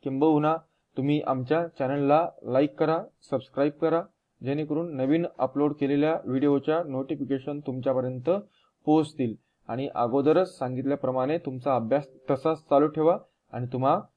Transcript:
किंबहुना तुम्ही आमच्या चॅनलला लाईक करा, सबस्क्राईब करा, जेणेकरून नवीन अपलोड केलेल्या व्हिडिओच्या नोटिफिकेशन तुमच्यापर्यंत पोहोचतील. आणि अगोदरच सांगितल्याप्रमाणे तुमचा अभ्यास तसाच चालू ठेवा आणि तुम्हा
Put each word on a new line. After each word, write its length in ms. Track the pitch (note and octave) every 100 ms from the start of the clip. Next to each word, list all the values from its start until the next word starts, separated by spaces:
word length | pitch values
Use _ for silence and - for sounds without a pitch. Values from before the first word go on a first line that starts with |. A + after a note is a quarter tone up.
किंबहुना 540 | C#3 C3+ D#3 D3+ D3+ D#3+ _ _ _ -
तुम्ही 240 | C3+ D3+
आमच्या 460 | - C3 B2+ D#3 E3+ -
चॅनलला 500 | C3 C#3+ C#3 D3+ F3 -
लाईक 320 | - B2+ D3
करा, 280 | - D#3+ D#3+ G#3+ _ _
सबस्क्राईब 420 | C3+ - - D3
करा, 300 | D3+ E3 E3 F#3+ _ _ _
जेणेकरून 540 | A#2+ D3 D3+ D#3 E3+ C#3+
नवीन 300 | C3 D#3+ F3 -
अपलोड 360 | C3 C#3 D3 C#3+
केलेल्या 400 | C#3 C#3+ D3+ E3
व्हिडिओच्या 580 | - C3 C#3+ C#3+ C3+ D#3+
नोटिफिकेशन 800 | E3 C3 C3+ D3 C3+ C3+ C3+ D3
तुमच्यापर्यंत 680 | D3 C3 B2+ C3 B2+ B2+ B2+ F#3+ G3+ _ _ _
पोहोचतील. 500 | - D#3 D#3 - B2 G#2+ _ _ -
आणि 200 | A#2 C3+
अगोदरच 640 | - A#2 C3+ C#3 D#3 F#3 -
सांगितल्याप्रमाणे 800 | B2 B2+ C3 C#3 C3 B2+ C3 E3
तुमचा 380 | C#3 C3 C3+ B2+
अभ्यास 320 | A2+ C3+ D3 - -
तसाच 280 | C#3 D#3+ D#3+
चालू 280 | _ C#3+ D3+
ठेवा 320 | D#3 D#3 G3 - _ _
आणि 140 | A#2 B2
तुम्हा 280 | B2+ C3+ F3 A3